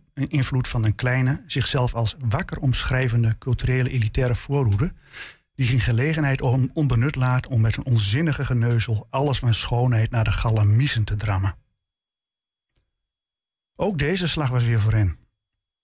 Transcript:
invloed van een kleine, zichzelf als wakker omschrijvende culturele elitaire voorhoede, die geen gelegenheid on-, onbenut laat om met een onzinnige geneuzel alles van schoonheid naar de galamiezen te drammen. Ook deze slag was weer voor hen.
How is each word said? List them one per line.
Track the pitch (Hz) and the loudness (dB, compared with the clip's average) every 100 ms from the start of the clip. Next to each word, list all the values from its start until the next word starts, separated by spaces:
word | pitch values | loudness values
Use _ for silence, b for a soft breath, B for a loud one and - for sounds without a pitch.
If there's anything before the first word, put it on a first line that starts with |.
| _ | _
invloed | - 139 147 127 127 123 | -8 -2 0 0 0 -2
van | 120 | 0
een | 110 104 | 0 0
kleine, | 127 131 127 156 - | 0 2 0 -2 -4
zichzelf | 139 - 143 123 117 | -4 -2 0 0 0
als | 110 - | -4 -2
wakker | 123 131 185 - | -2 -2 -4 -4
omschrijvende | 135 120 - 127 127 117 113 107 | -2 0 0 0 0 2 0 0
culturele | - 123 123 127 123 | -2 -2 0 0 0
elitaire | 127 107 - 123 117 | 0 0 0 0 -2
voorhoede, | - 143 123 98 165 B B B B B B - | -2 0 2 2 0 B B B B B B -4
die | 120 | 0
geen | 127 | 2
gelegenheid | 110 117 143 160 143 131 | 2 2 0 0 0 0
on-, | 131 131 131 | 0 0 0
onbenut | - 143 117 139 139 | 0 0 2 0 0
laat | 127 127 - | 0 0 0
om | 120 | 0
met | 110 123 | 2 0
een | 135 | 0
onzinnige | 117 98 123 165 - 127 | 0 2 0 0 -2 -2
geneuzel | 123 117 117 110 107 - | 0 2 0 0 -4 -4
alles | 151 175 120 | -2 0 0
van | 127 | 0
schoonheid | 107 - 120 127 113 113 | 0 0 0 2 2 0
naar | 113 | 0
de | 110 | 0
galamiezen | - 117 110 104 110 143 113 | 0 0 2 4 4 2 0
te | 101 107 | -2 -2
drammen. | 107 95 95 - _ _ _ _ _ _ _ _ _ _ _ - _ _ _ _ _ _ _ _ _ - | -2 0 -2 -4 _ _ _ _ _ _ _ _ _ _ _ -20 _ _ _ _ _ _ _ _ _ -6
Ook | 190 165 | -4 0
deze | 143 190 175 | -2 0 -2
slag | 160 135 | -2 0
was | 123 | 0
weer | 120 113 | 2 2
voor | 107 | 2
hen. | 110 95 76 _ _ _ _ _ _ | 2 2 -2 _ _ _ _ _ _